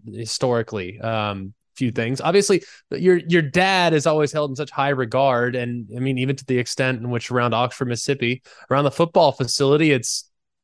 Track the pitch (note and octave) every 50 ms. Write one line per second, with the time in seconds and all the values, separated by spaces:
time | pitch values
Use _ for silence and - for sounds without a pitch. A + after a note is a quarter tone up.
0 | - G#2+ G2+ G#2+ A2+ A2 - - - B2+ B2 A#2 A2 - A2+ G#2 F#2 F2+ G#2 A2+
1 | - A2+ A2+ A2 G#2 G#2+ G2+ G2 F#2+ F#2+ - _ _ _ - - C3+ A#2+ B2 B2+
2 | A2+ A#2 C3 C3 - D#3+ F3 G3+ G3 G3+ G3 E3 - - - - _ - - -
3 | F3 F#3 F3+ F3 E3+ E3 E3+ F3 D#3 C#3 - F3 F#3 F#3+ G3 F#3 F3 E3+ D#3+ D3+
4 | C#3+ E3 D#3 D#3 D3+ C#3+ - D#3 D3+ C#3+ C3 B2+ D3+ - - - C3+ C#3 C#3+ C3
5 | B2+ A2 A#2 C3 C#3 C3+ B2+ A#2+ A#2+ B2 B2 B2 A#2+ A#2+ A#2+ A#2+ A2+ - - B2
6 | C3 C3+ C3 B2+ B2+ C3+ C#3 C#3 - - C3 B2 B2 - - - C3 C3 B2+ A2+
7 | A#2 B2 A#2+ A#2+ - - B2 B2 A#2+ A#2+ A2+ A2+ B2 B2+ - - C#3 B2 A#2+ A#2
8 | - - C#3+ C#3 B2 A#2 B2+ B2+ _ - - - - - C3 C#3 D3 C#3 - -
9 | E3+ E3 - F#3+ E3 C#3+ - - C3+ A#2+ - - C#3 C3+ D3 D3+ E3 D#3 C#3 B2+
10 | A2+ - - - - _ _ _ _ _ _ _